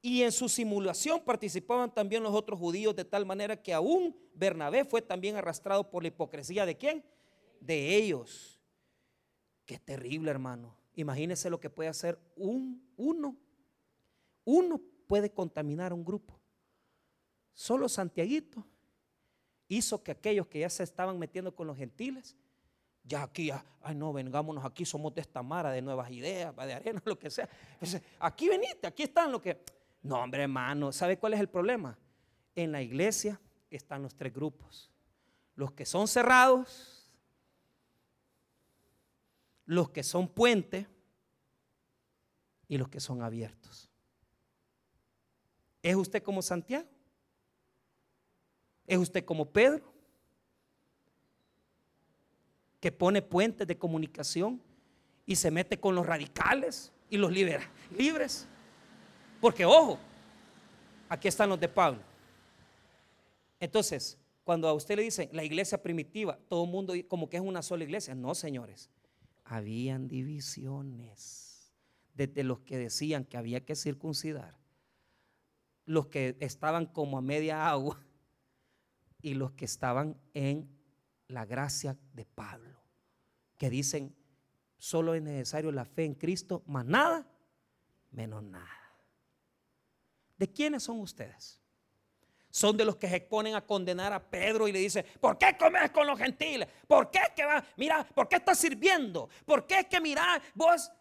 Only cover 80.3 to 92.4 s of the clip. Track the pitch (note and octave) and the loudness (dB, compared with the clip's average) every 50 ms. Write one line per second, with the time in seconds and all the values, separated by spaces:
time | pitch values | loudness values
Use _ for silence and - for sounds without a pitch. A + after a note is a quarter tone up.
80.3 | _ D3+ C#3 C3+ C#3+ D3+ D#3+ - - _ _ _ _ _ _ _ _ _ _ _ | _ -4 -2 -2 -2 -2 -6 -12 -20 _ _ _ _ _ _ _ _ _ _ _
81.3 | B2+ B2 A2+ G2+ A#2+ B2+ C#3 D3 - - - C#3+ C3 C3+ _ - _ A#2+ G#2+ _ | -10 -10 -8 -6 -6 -4 -4 -4 -4 -4 -4 -6 -8 -8 _ -20 _ -18 -18 _
82.3 | _ - A2 G#2 - A#2+ A2+ A#2+ C#3 _ _ _ _ _ _ _ _ _ _ _ | _ -16 -14 -14 -14 -18 -18 -20 -20 _ _ _ _ _ _ _ _ _ _ _
83.3 | _ _ _ _ _ _ - C3 A#2 C3 C#3+ C#3 - D3+ C#3 C3+ - _ _ _ | _ _ _ _ _ _ -2 -2 0 0 -2 -2 -4 -4 -8 -8 -14 _ _ _
84.3 | _ _ _ _ _ _ _ _ _ _ - - - E3 E3 E3 E3 E3 D#3 D3+ | _ _ _ _ _ _ _ _ _ _ -12 -4 -2 0 0 2 0 -2 -4 -4
85.3 | D3 C#3 B2+ - - D3+ D#3 D#3+ C#3+ C3+ A#2+ - - - E3 D#3 C#3 - - F3 | -6 -6 -6 -4 -4 -4 -4 -2 -4 -4 -6 -8 -4 -4 -4 -4 -4 -4 -2 -2
86.3 | F#3 F3+ - - F#3+ E3+ - - C#3+ C3 B2 A#2+ E3 B3 D4 E4+ E4 E4 C#4+ - | -2 -2 -4 -6 -6 -6 -6 -6 -6 -4 -2 2 4 4 6 4 2 0 -4 -10
87.3 | _ _ _ _ _ _ _ _ _ _ _ _ _ _ _ _ - A#2 A2+ A2 | _ _ _ _ _ _ _ _ _ _ _ _ _ _ _ _ -12 -10 -10 -8
88.3 | G#2+ G#2+ G#2+ G2+ F#2 F2+ E2+ E2+ - - - - _ _ _ _ _ _ _ _ | -10 -10 -12 -14 -16 -18 -18 -18 -20 -20 -20 -20 _ _ _ _ _ _ _ _
89.3 | _ _ _ _ _ _ _ _ _ _ _ _ _ _ _ _ _ _ _ _ | _ _ _ _ _ _ _ _ _ _ _ _ _ _ _ _ _ _ _ _
90.3 | _ _ G3 G3 - - D4 D4+ D4 C4 - - A#3 A3+ G3+ F3 - - - - | _ _ -4 -4 -2 0 0 0 0 -2 -4 -6 -8 -8 -8 -10 -10 -14 -14 -14
91.3 | - - - - - _ _ _ _ _ _ _ _ _ _ _ _ _ _ _ | -14 -20 -20 -20 -20 _ _ _ _ _ _ _ _ _ _ _ _ _ _ _
92.3 | _ _ | _ _